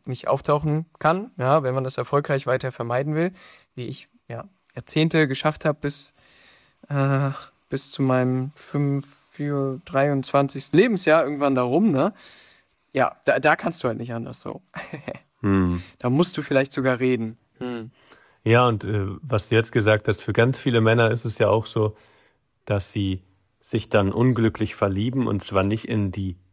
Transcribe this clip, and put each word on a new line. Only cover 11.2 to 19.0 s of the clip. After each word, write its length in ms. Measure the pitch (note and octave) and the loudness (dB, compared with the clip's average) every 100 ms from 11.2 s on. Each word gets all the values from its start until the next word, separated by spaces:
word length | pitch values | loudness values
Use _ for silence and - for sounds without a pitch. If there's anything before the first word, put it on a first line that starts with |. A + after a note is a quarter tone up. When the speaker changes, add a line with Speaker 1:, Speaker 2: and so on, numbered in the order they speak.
Speaker 1:
irgendwann 320 | D#3 C#3+ C#3+ B2+ | 4 0 0 2
da 80 | |
rum, 280 | B2 D3 A3 | 2 4 4
ne? 220 | C#3 F3 - - - - _ _ _ _ | 4 0 -2 -20 -20 -20 _ _ _ _
Ja, 220 | C3+ B2+ - - | 0 0 0 0
da, 140 | C3+ | 2
da 160 | D3 D#3+ | 4 2
kannst 280 | - - | -2 -4
du 40 | B2 | -4
halt 100 | A2 | -4
nicht 160 | A#2+ | -6
anders 260 | A#2 B2+ - | -8 -10 -12
so. 220 | - - _ | -12 -14 _
<laughs> 40 | - - D#3 - - _ _ | -16 -14 -14 -12 -14 _ _
Speaker 2:
Hm. 400 | G#2 G2 F2+ F2 F#2 _ | 0 2 2 -2 -6 _
Speaker 1:
Da 100 | B2 | 0
musst 280 | C3+ F3 - | 2 2 -2
du 40 | |
vielleicht 320 | C#3+ C3+ C3 | 0 0 0
sogar 260 | - C3 B2 | -2 -2 0
reden. 380 | B2+ B2 A2+ A2+ _ - | 0 0 -2 -10 _ -12
Hm. 320 | B2 A#2+ A2+ _ _ - _ _ | -8 -8 -12 _ _ -20 _ _
Speaker 2:
Ja, 240 | A2 A#2 B2 | 2 4 4
und, 160 | G#2+ | 2
äh, 220 | G2 G#2 | -2 -4